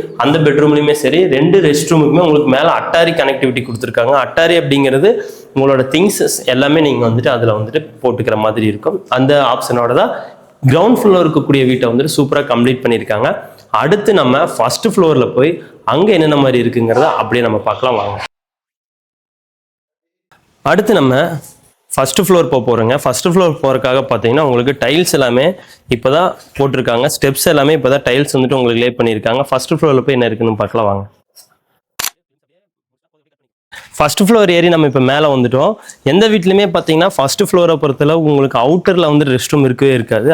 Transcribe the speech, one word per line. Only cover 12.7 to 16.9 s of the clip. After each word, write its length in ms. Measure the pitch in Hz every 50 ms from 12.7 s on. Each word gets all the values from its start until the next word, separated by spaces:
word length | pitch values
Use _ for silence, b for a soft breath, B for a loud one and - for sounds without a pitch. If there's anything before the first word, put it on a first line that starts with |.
| 123 127 -
பண்ணிருக்காங்க. 460 | 120 117 107 104 - 107 104 123 160 202 - - B B B B B - 107
அடுத்து 320 | 123 156 202 202 202 220 202 175
நம்ம 220 | 139 123 127 143 175 - -
ஃபர்ஸ்ட் 320 | - 113 123 - - - 226 -
ஃப்ளோர்ல 340 | 202 170 160 147 131 117 98 -
போய் 140 | 120 139 165 175 - B B B B - - 123
அங்க 180 | 156 196 214 196
என்னென்ன 220 | 170 156 151 151 139 139
மாதிரி 140 | 131 123 123 117
இருக்குங்கிறத 440 | 120 120 120 113 113